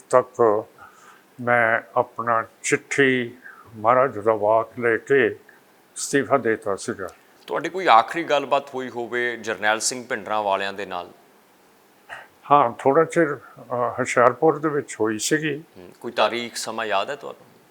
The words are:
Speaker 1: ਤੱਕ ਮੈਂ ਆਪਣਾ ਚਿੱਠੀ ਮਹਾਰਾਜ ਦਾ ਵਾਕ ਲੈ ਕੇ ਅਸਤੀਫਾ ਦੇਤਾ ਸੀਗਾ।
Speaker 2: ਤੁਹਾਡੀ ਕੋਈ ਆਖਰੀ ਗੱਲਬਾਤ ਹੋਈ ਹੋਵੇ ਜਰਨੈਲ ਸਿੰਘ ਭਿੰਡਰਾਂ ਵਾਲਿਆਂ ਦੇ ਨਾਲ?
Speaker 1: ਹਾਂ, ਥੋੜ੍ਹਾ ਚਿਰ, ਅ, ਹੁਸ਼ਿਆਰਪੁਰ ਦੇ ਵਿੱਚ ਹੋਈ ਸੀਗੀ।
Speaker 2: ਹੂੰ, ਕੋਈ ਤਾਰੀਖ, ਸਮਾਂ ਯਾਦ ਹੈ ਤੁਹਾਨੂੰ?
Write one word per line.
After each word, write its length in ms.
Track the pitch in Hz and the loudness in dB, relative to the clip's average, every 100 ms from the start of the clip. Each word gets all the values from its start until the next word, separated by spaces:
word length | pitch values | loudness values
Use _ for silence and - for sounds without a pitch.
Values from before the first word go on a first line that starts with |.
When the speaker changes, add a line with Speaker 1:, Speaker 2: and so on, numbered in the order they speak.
| _ | _
Speaker 1:
ਤੱਕ 540 | 127 123 - 113 107 107 - - - - - _ - | 2 2 2 2 2 -4 -18 -20 -20 -20 -20 _ -10
ਮੈਂ 400 | 120 120 113 113 - 127 | 0 2 2 0 -2 -2
ਆਪਣਾ 480 | 123 - 117 113 110 _ | -2 -4 -2 -2 -2 _
ਚਿੱਠੀ 760 | - 143 - - 135 127 120 123 - - - 110 | -2 -2 -2 2 2 2 -4 -10 -20 -20 -20 -2
ਮਹਾਰਾਜ 420 | 107 127 135 104 | 2 4 2 0
ਦਾ 160 | 107 | 0
ਵਾਕ 460 | 110 104 113 113 - | 2 2 2 0 -4
ਲੈ 160 | 117 107 | -2 -2
ਕੇ 320 | - 139 110 104 - - _ _ _ - | 0 2 2 -2 -16 -20 _ _ _ -12
ਅਸਤੀਫਾ 420 | - 143 107 135 | -2 -2 0 0
ਦੇਤਾ 380 | 113 110 104 95 | 0 -4 -4 -6
ਸੀਗਾ। 320 | - 98 90 - _ _ - | -6 -10 -12 -14 _ _ -8
Speaker 2:
ਤੁਹਾਡੀ 220 | - 160 | -6 -6
ਕੋਈ 180 | 180 165 | -2 6
ਆਖਰੀ 380 | 113 117 170 | 6 4 -4
ਗੱਲਬਾਤ 500 | 151 147 139 139 - | 0 -2 2 -2 -2
ਹੋਈ 140 | 127 127 | -10 -8
ਹੋਵੇ 480 | 117 117 120 120 113 | -8 -6 -2 -2 -4
ਜਰਨੈਲ 440 | 107 95 107 110 | -6 -2 0 0
ਸਿੰਘ 240 | - 127 117 | -2 -6 -6
ਭਿੰਡਰਾਂ 360 | 123 95 107 | -8 -2 -2
ਵਾਲਿਆਂ 300 | 101 98 98 | 0 -2 -2
ਦੇ 140 | 98 95 | -6 -8
ਨਾਲ? 240 | 92 90 - _ _ _ _ _ _ _ _ - - - _ - | -10 -12 -20 _ _ _ _ _ _ _ _ -20 -20 -20 _ 4
Speaker 1:
ਹਾਂ, 220 | 143 120 110 | 4 4 2
ਥੋੜ੍ਹਾ 260 | 135 143 | 2 4
ਚਿਰ, 300 | 160 170 156 | 2 0 0
ਅ, 40 | 135 - - 123 123 120 113 | -2 -14 -20 -8 -4 -4 -4
ਹੁਸ਼ਿਆਰਪੁਰ 600 | 127 - 123 123 160 147 | -2 4 4 6 2 2
ਦੇ 100 | 151 | -2
ਵਿੱਚ 280 | 147 143 - | -4 -6 -2
ਹੋਈ 180 | 110 107 | -2 -2
ਸੀਗੀ। 440 | - 156 156 143 160 98 | -2 -2 -2 -6 -12 -20
Speaker 2:
ਹੂੰ, 140 | 90 - | -20 -14
ਕੋਈ 120 | 123 | -8
ਤਾਰੀਖ, 440 | 113 107 117 117 - | 0 0 0 -8 -10
ਸਮਾਂ 300 | - 110 110 | -8 -6 -2
ਯਾਦ 240 | 98 110 | -2 -2
ਹੈ 60 | 143 | -8
ਤੁਹਾਨੂੰ? 300 | - - - _ _ | -12 -16 -20 _ _